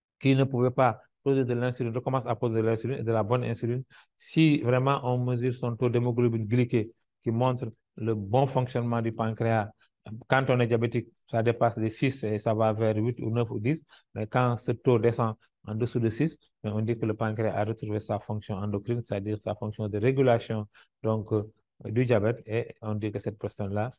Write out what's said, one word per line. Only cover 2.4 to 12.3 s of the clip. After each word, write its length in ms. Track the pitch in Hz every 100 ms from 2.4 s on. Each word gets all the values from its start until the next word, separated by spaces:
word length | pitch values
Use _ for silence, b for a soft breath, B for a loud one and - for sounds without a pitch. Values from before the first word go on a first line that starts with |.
| 123 113
de 40 | 110
l'insuline 320 | 110 117 135
et 40 |
de 80 | 113
la 120 | 113
bonne 200 | 104 123
insuline, 400 | 117 113 117 123 - b b _
si 440 | - 160 160 147
vraiment 400 | 117 127 135 143
on 140 | 127 123
mesure 360 | 123 120 127
son 220 | 123 120 113
taux 140 | 123
d'hémoglobine 560 | 120 123 120 120 113 104
glyquée 460 | 123 120 120 107 - _ _
qui 80 | 117
montre 360 | 113 127 127 113 - _ -
le 180 | 110 107
bon 300 | 98 127 139
fonctionnement 540 | 135 127 123 120 117
du 100 | 113
pancréas, 580 | 113 110 107 113 113 107 - b _ 95 113 -
quand 180 | 135 131
on 100 | 123
est 60 | 117
diabétique, 420 | 117 117 120 - _ _
ça 160 | 113
dépasse 340 | 113 117 117 113
les 120 | 110
six 340 | - 139 135
et 140 | 107